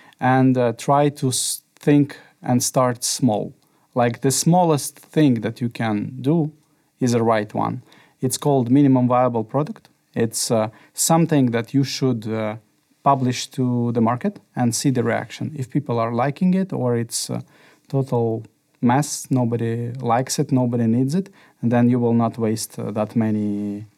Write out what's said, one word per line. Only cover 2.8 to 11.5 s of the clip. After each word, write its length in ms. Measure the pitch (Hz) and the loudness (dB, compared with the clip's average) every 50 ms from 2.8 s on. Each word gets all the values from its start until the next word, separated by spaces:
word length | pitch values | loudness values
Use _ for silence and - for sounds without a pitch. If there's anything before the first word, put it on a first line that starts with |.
| 127 123 120 - - | 0 0 0 -2 -6
small. 480 | - - - - 120 107 101 101 90 - _ _ _ _ _ _ _ - | -6 -4 0 0 0 0 0 -4 -8 -12 _ _ _ _ _ _ _ -2
Like, 240 | 127 120 120 120 - | 0 0 0 0 0
the 100 | - 135 | -2 0
smallest 680 | 131 - - 165 170 180 180 165 156 135 - - - - | 0 2 2 2 4 4 4 4 2 0 -2 -6 -14 -16
thing 420 | - - - 156 156 139 123 110 | -20 -4 0 4 4 4 4 2
that 180 | 107 113 113 - | 0 -4 -6 -4
you 80 | 120 120 | -6 -6
can 480 | - - 117 113 104 104 107 110 127 131 | -4 -4 -4 -2 -2 -4 -4 -6 -10 -6
do 300 | 123 135 160 170 151 156 - _ _ _ _ _ _ _ _ - | -2 0 0 0 0 -2 -6 _ _ _ _ _ _ _ _ -4
is 120 | 131 120 | -2 0
the 120 | 120 117 113 | 2 2 2
right 300 | 113 110 110 104 104 - | 2 2 0 0 -4 -4
one. 260 | 110 107 110 113 127 - _ - - - _ _ - | -4 -4 -4 -4 -8 -12 _ -20 -20 -20 _ _ -6
It's 160 | - 131 - - | -4 -4 -4 -2
called 320 | - 147 139 135 120 113 | 0 2 2 2 2 4
minimum 380 | 127 143 147 135 131 127 123 120 | 4 4 6 6 4 4 4 2
viable 360 | 123 123 127 127 117 113 107 | 2 2 2 2 0 -2 -4
product. 460 | - - 135 156 160 220 - _ - _ _ _ _ - | -2 -2 -4 -4 -4 -6 -16 _ -20 _ _ _ _ -4
It's, 380 | - 117 113 - - - - | -4 -4 -2 -2 -6 -4 0
uh, 180 | 123 110 110 113 - - - _ _ | 0 0 0 -2 -6 -14 -20 _ _
something 580 | - - - 165 170 170 - 156 143 131 120 | -6 0 2 2 2 2 2 2 2 2 2